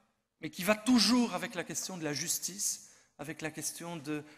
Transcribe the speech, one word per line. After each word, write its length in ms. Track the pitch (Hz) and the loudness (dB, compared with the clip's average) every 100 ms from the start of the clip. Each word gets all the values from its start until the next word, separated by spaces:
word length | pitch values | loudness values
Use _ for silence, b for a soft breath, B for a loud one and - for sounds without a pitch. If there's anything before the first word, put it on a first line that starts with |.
| _ _ _ _ | _ _ _ _
mais 100 | 160 | -10
qui 120 | - | -2
va 140 | 180 214 | 0 2
toujours 580 | - 247 196 247 233 | 6 6 8 6 4
avec 220 | 175 180 180 | 0 -4 -4
la 80 | |
question 320 | 156 165 - 185 | -4 -4 -6 -4
de 80 | |
la 80 | 156 | -2
justice, 760 | 143 175 - - 190 - - B B B - | -2 -2 -4 -4 -4 -4 -4 B B B -12
avec 240 | 147 156 | -10 -6
la 80 | 156 | -6
question 460 | 151 147 - 170 170 | -4 -6 -6 -8 -8
de 260 | 139 151 147 | -6 -6 -6